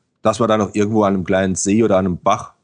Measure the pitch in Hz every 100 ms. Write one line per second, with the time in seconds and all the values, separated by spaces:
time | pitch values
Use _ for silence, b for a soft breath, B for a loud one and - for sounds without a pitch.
0 | _ _ 110 110 113 107 95 104 104 110
1 | 98 98 85 95 95 90 98 107 110 95
2 | 95 85 98 107 - _